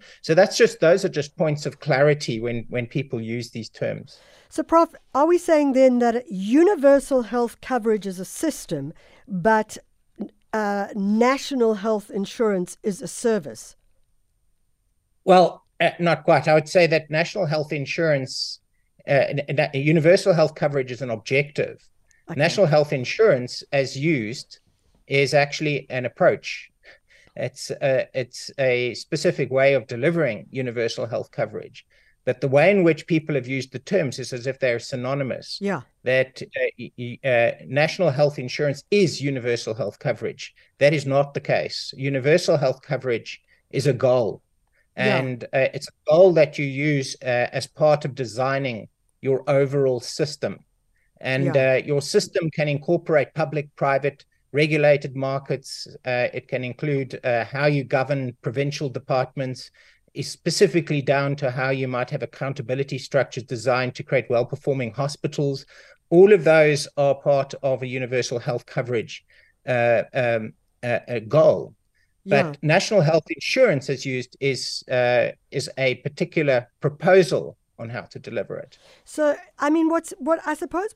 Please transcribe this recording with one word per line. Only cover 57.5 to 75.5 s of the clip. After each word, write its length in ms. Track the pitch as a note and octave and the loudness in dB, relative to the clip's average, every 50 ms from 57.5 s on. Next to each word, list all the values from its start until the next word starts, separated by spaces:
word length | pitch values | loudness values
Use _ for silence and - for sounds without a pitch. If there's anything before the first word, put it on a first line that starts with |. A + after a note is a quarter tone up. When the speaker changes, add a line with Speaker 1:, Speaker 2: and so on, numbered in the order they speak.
| - C3+ C#3+ | -4 0 0
Speaker 1:
you 180 | D3+ D3 C#3+ B2+ | 2 2 2 -2
govern 520 | A2 - C3 C3 B2+ D3 C#3 C3 B2 A#2+ - | 0 0 -2 0 0 -2 -4 -4 -6 -8 -8
provincial 480 | - C#3 A2+ C3+ C#3 C#3+ C#3+ - D#3 C#3 | -8 -6 -4 -4 -4 -4 -4 -6 -6 -6
departments, 800 | A#2+ C3+ - - C#3 C3 C3 - - - C3 C3 B2+ - - - _ _ _ _ _ _ _ _ _ | -6 -8 -6 -2 -2 -2 -2 -2 -6 -8 -8 -8 -8 -10 -14 -20 _ _ _ _ _ _ _ _ _
is 160 | - C#3+ - | -12 -10 -10
specifically 720 | - - _ F3 D#3+ - G#3 F3+ C#3+ F3 D#3+ - D#3 C#3+ | -12 -8 _ -4 2 4 2 4 4 0 -2 0 -2 -2
down 340 | C3 D3 C#3 C#3 C#3 C#3 C#3+ C#3+ | 0 2 2 2 2 0 -2 -2
to 140 | D3 B2+ | -4 -4
how 180 | B2 C#3 C3 C3 | -4 -2 -2 -2
you 180 | C#3 C3+ C3 B2+ | -2 -2 -2 -4
might 220 | B2+ A#2+ B2+ - | -4 -4 -6 -6
have 140 | D3 C3+ A#2+ | -6 -8 -8
accountability 720 | - - - C#3 C3+ C#3 - B2 A2 B2+ C3+ C#3 C#3 C#3+ C3 | -8 -8 -8 -8 -8 -8 -8 -6 -6 -4 -4 -4 -6 -6 -10
structures 460 | - - - C#3+ B2 - - C3 A#2 | -10 -2 0 0 0 0 -4 -12 -10
designed 520 | - C3+ A#2 G#2 C3 B2 B2 B2+ B2 A#2+ | -8 -10 -4 -2 0 0 0 0 -2 -6
to 80 | - - | -8 -8
create 260 | - - C3 A#2 - | -2 -2 -2 0 0
well-performing 600 | B2 A#2 A#2+ - - - - D3 C#3 C3+ B2+ A2+ | 0 0 0 -2 -6 -8 -4 -4 -4 -2 -4 -6
hospitals. 760 | G#2+ - C3+ C#3+ C#3+ - - D3+ D3+ - D3 C#3+ C#3 C3+ - _ - - - - - _ _ _ | -6 -6 -6 -6 -6 -6 -8 -8 -4 -2 -2 -2 -2 -6 -10 _ -20 -20 -20 -20 -20 _ _ _
All 240 | - E3+ F#3+ G3+ G#3+ | 6 8 8 8 8
of 100 | F#3+ D3+ | 6 6
those 440 | D#3+ D#3+ D#3+ D#3 D3+ D3+ C#3+ - - - - | 6 6 6 6 6 4 0 -2 -6 -2 0
are 180 | C#3+ C#3 C3+ | 2 2 2
part 380 | C#3 - D#3 C#3+ C#3 C3+ C#3 - - - | 0 0 0 2 2 0 -4 -8 -6 -4
of 180 | C#3 C3 B2 | -2 -2 -2
a 60 | C3 B2+ | -4 -8
universal 520 | B2 C3 B2+ A#2 B2+ B2+ A#2+ - C3 A#2 | -6 -6 -6 -4 -2 -2 -2 -2 -6 -6
health 260 | - - A#2+ B2 - | -4 -4 -6 -6 -6
coverage, 580 | - - D3 B2+ A#2+ B2 A2+ G#2 - - - - _ _ _ _ _ _ _ _ | -6 -6 -6 -4 -2 -2 -4 -4 -6 -12 -18 -20 _ _ _ _ _ _ _ _
uh, 380 | C3+ B2+ A#2+ A#2+ A#2+ A#2 A2 - - - | -4 0 2 4 4 4 2 2 -2 -2
um, 400 | C3+ B2 A#2+ A#2 A2+ A2 - - _ _ _ _ _ - | -2 0 0 0 -2 -4 -6 -14 _ _ _ _ _ -6
uh, 160 | B2 A#2+ - - - | -4 -4 -4 -4 -6
uh, 120 | B2 A#2+ | -8 -8
goal. 560 | G#2+ A2 A#2 D3+ D#3+ D#3+ A2+ F2+ E2 E2 - _ _ _ _ _ _ _ _ _ _ | -6 0 2 4 6 6 4 2 -2 -10 -14 _ _ _ _ _ _ _ _ _ _
But 200 | F#3+ E3+ C#3 - | 0 2 2 2
Speaker 2:
Yeah. 80 | D#3+ D3 - | 0 -4 -4
Speaker 1:
national 400 | - D3+ D#3 F#3+ - - - G3+ | 0 2 2 2 2 2 2 4
health 220 | D#3 D3+ D#3+ E3 - - | 4 4 2 2 0 -2
insurance, 600 | E3 - - - - C4 C4 A3+ E3 C3+ - - | -10 -8 -6 -4 2 2 4 4 2 0 -2 -6
as 160 | C#3 B2 - | -8 -6 -6
used, 300 | C#3 B2+ B2+ B2 - - _ | -6 -6 -6 -6 -8 -10 _
is, 420 | C3+ C#3 C3+ A#2+ - - - - - - | -4 -2 -2 -2 -6 -8 -10 -12 -8 -4
uh, 400 | B2 B2 B2 B2 B2 A#2+ A#2 A2+ - - _ | -2 0 2 2 4 2 2 0 -2 -8 _
is 200 | _ | _